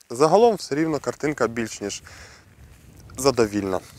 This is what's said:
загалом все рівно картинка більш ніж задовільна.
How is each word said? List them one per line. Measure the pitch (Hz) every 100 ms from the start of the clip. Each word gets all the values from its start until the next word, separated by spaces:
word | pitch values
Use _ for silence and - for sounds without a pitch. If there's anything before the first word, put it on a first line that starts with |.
| _
загалом | 120 151 190 233 202
все | -
рівно | 139 160 147
картинка | - - 147 147 117
більш | 117 110 -
ніж | 101 - - - - - _ _ - - - - - -
задовільна. | 135 123 107 101 98 92 -